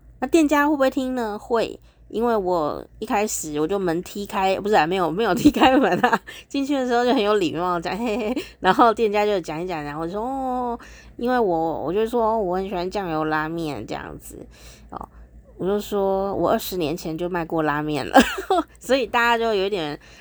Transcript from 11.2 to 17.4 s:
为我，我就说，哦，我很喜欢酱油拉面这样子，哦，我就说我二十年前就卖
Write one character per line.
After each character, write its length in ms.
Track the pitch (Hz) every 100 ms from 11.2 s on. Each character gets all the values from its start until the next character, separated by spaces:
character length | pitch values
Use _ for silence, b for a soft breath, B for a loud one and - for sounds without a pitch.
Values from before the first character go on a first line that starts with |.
| 240
为 80 | 247
我， 440 | 208 165 165 127
我 80 | 131
就 160 | 196 220
说， 260 | 226 220
哦， 60 | 226
我 180 | 185 185
很 120 | 190
喜 60 |
欢 140 | 185 185
酱 200 | 208 180
油 160 | 156
拉 240 | 160 151 156
面 360 | 170 156 120 135
这 80 |
样 220 | 143 82 76
子， 280 | - - - B B B B
哦， 180 | - - b b - - -
我 100 | 175
就 140 | 208
说 540 | - 202 190 190 196
我 160 | 185 170
二 80 | 226
十 180 | - 185
年 200 | 147 175
前 200 | 165 160
就 120 | 175
卖 160 | 180